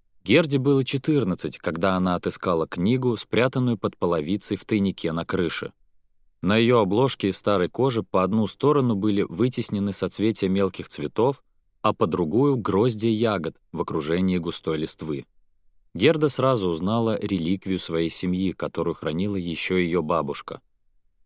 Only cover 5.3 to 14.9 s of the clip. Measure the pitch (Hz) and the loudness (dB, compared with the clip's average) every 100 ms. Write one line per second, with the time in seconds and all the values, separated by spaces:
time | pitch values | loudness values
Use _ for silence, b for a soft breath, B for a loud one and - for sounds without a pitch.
5.3 | 80 82 - - - _ _ _ _ _ | -2 -2 -2 -8 -14 _ _ _ _ _
6.3 | _ 90 110 117 120 95 104 135 - 101 | _ 0 2 4 4 4 2 2 0 -2
7.3 | 90 - 101 87 - 131 117 90 95 92 | 0 0 2 0 0 0 0 -2 0 2
8.3 | 107 101 - 143 147 123 101 107 101 92 | 2 0 0 2 2 2 0 0 0 0
9.3 | 82 123 123 - 104 101 - 90 - 107 | 0 0 0 -4 -2 -2 -2 -4 0 0
10.3 | 107 95 95 98 - - - 71 - 123 | 0 0 2 0 -2 -10 -6 -4 0 0
11.3 | 135 _ _ _ _ 107 104 95 - 78 | 0 _ _ _ _ 0 2 0 0 0
12.3 | 104 143 131 95 95 123 107 113 107 113 | 2 2 2 0 2 2 2 0 2 2
13.3 | 98 80 - _ 80 - 78 73 87 95 | 0 -4 -10 _ -6 -4 -4 0 0 2
14.3 | 90 82 - - 78 80 | 0 -2 -4 -4 -4 -4